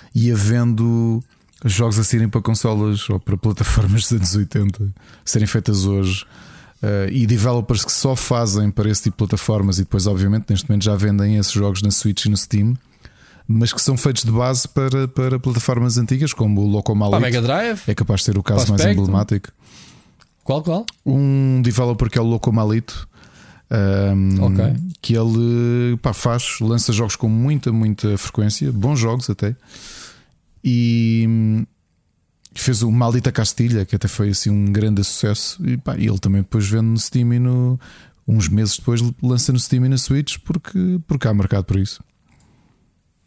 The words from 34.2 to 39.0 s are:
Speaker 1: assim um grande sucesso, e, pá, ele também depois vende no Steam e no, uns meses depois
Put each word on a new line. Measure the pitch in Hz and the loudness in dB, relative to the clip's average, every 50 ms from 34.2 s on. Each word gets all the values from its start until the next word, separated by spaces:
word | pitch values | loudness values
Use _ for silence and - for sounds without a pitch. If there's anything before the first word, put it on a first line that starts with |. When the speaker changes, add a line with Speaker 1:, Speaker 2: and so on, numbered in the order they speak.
| 104 104 | -2 0
Speaker 1:
assim | 101 - - 104 | 0 0 0 0
um | 104 101 101 | 0 2 2
grande | 101 101 107 107 107 104 98 101 | 2 2 2 2 0 0 0 0
sucesso, | - - - - 107 101 - - - - - 175 | 0 0 0 0 0 -2 -2 -4 -6 -6 -6 -4
e, | 131 123 123 | -4 -4 -4
pá, | - - - | -4 -6 -4
ele | - - 110 107 95 | -2 -2 0 -2 0
também | - 98 98 98 | 0 0 0 0
depois | 95 - - 110 101 98 | 0 0 -2 -2 -2 0
vende | 107 113 113 113 | 0 0 0 0
no | 113 113 | 0 0
Steam | - - - 127 120 120 120 | 0 0 0 0 0 2 0
e | 120 | 0
no, | 123 123 123 127 123 123 127 123 - - - - - - _ _ - - | 0 0 0 0 0 0 -2 -4 -6 -12 -20 -20 -20 -20 _ _ -4 0
uns | 110 113 95 82 | 0 0 2 2
meses | 90 107 110 101 - - | 0 0 0 0 -2 -4
depois | - - 120 117 | -2 -2 0 0